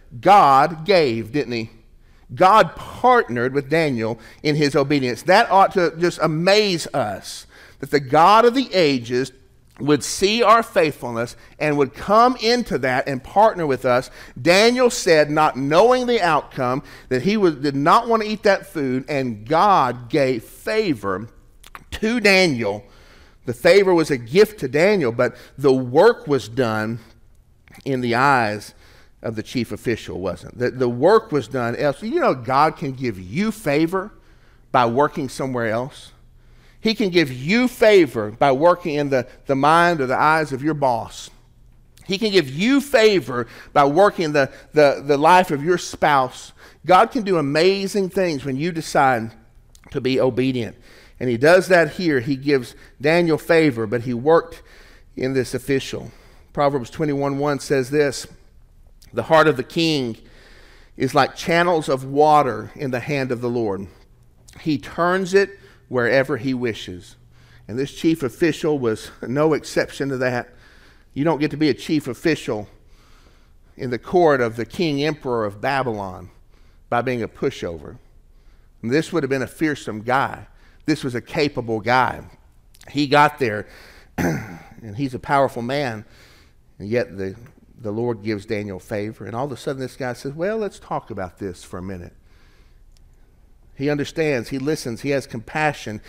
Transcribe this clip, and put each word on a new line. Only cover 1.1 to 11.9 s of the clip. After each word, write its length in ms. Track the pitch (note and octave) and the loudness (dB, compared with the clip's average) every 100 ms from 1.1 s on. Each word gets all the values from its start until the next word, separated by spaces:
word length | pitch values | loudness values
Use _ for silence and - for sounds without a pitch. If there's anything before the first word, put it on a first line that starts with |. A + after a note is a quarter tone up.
| A2+ G#2+ | 0 -4
didn't 200 | C#3+ A#2+ | -4 -4
he? 180 | A#2+ A2+ - _ - _ _ - | -6 -8 -14 _ -20 _ _ -10
"God 440 | B2 F#3 G#3+ E3+ - | 2 6 6 4 0
partnered 760 | - - B3 B3 A3+ A#2+ B2 | -18 -2 2 2 2 -2 -2
with 160 | C#3 C3+ | -2 -2
Daniel 520 | D#3 D#3 A#2+ A2 A#2 - - | 0 0 -2 -4 -6 -12 -8
in 120 | D3+ | -2
his 220 | D3+ D3 D3 | 0 2 2
obedience." 460 | C#3 D3 B2 A2+ | 2 0 0 -2
That 280 | D3+ G3 A#3 | 2 4 4
ought 220 | F#3+ F#3+ | 4 4
to 240 | F#3+ E3+ D#3+ | 4 0 0
just 240 | E3+ - | -2 0
amaze 680 | D#3+ D#3 F3+ G#3 G#3 E3+ - | -2 0 2 4 2 0 -4
us, 580 | D3 G#2+ - - - - - - - | -4 -4 -6 -12 -18 -18 -20 -20 -16
that 100 | C#3 | -2
the 100 | D3+ | -2
God 440 | C3+ D3+ F3+ A3 | 2 6 8 8
of 100 | A#3+ | 6
the 180 | B3 B3+ | 4 0
ages 600 | F#3 D#3 C3+ A#2 B2+ C3 - _ _ _ - | 2 2 2 -2 -4 -4 -8 _ _ _ -6
would 240 | C#3 D3 | 2 2
see 400 | - - G3 A3 | 0 -2 0 2
our 200 | G#3 A3+ | 6 4
faithfulness 720 | A3+ G3 D#3 - A#2+ A#2 A#2+ - - - | 4 2 0 0 -8 -6 -6 -8 -18 -6
and 180 | D3+ C#3+ | -2 0
would 160 | C3+ | 0